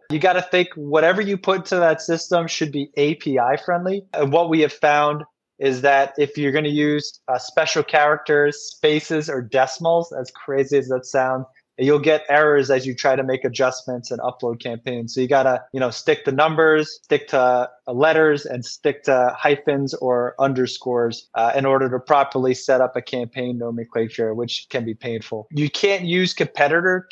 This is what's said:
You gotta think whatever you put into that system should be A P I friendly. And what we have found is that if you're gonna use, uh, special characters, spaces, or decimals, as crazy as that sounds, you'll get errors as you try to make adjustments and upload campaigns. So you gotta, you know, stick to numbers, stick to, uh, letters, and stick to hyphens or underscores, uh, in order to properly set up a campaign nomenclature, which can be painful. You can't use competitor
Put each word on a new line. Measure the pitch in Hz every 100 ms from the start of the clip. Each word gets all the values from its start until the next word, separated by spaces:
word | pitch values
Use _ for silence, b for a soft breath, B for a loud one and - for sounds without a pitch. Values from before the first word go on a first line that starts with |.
| -
You | 151
gotta | 185 180
think | 175 180 180 165
whatever | 147 156 160 190
you | 202 196
put | 190 190
into | - 185
that | 170 156
system | - 165 - 175 165
should | - 160
be | 143 143 -
A | 147 156
P | 156 131
I | 120 147
friendly. | - 175 185 202 196
And | - 143
what | 160 165
we | 160
have | 147
found | - 151 147 147 151 151 _ _ -
is | 135 127
that | 139 139 139 -
if | 143 147
you're | 143
gonna | 147 151
use, | 147 147 147 147 - -
uh, | 127
special | - - 156 160
characters, | 147 156 147 151 - 147 147 147
spaces, | - - 151 151 - 160 156
or | 135
decimals, | 117 131 131 - 165 170 165
as | - -
crazy | - - 139 135 143
as | 127
that | 131 127
sounds, | 139 131 131 131 b _ -
you'll | 135 147
get | 143 151 -
errors | 147 151 147 131
as | 131 131
you |
try | 123 143 131
to |
make | 131 131 131
adjustments | 117 131 127 - 123 117
and | 117
upload | 120 - 120 117
campaigns. | 131 117 131 123 117
So | -
you | 127
gotta, | 139 131 123 -
you | 135
know, | 127
stick | - - 147 -
to |
numbers, | 135 156 160 160 156 151 -
stick | _ 147 143
to, | 139
uh, | 127 123 123 - -
letters, | 123 156 160 156 143 139
and | 123 120
stick | - 151 139
to | - 131 123 -
hyphens | 151 143 - 139 135
or | - 127 123 123 -
underscores, | 139 127 123 - 131 123 117 113 - 113
uh, | 117 135
in | 135
order | 135 131
to | 123
properly | - 147 135 135 131
set | 127 - 131
up | 127 123
a |
campaign | - 127 117 135 123 120
nomenclature, | 117 117 110 113 113 - 113
which | 110 113 - -
can | 135
be | 113
painful. | 110 123 113 - 110 107
You | 147 147
can't | - 202 196
use | 175 175 185
competitor | - 147 - 143 165 180 185 -